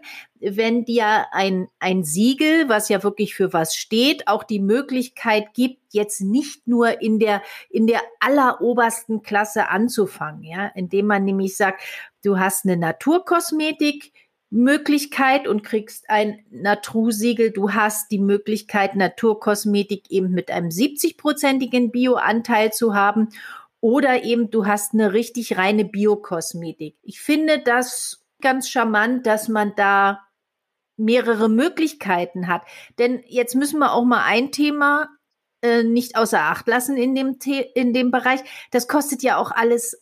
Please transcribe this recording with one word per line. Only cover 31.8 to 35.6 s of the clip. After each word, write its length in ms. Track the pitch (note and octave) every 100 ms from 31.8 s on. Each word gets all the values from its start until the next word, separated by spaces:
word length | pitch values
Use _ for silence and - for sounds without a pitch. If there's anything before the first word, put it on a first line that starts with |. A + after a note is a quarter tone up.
| D#4+ - F#3+ F3 F3 F#3 F3+
hat. 140 | F3 - - - -
Denn 240 | A#3+ B3 -
jetzt 280 | B3 A#3+ B3+
müssen 240 | C#4+ D4+
wir 140 | C#4
auch 120 | A3+ A#3+
mal 180 | A#3 B2+
ein 260 | G#3+ C#4
Thema, 580 | C#4 D4 D4 C#4+ D4 D4+ _ _ _ _ _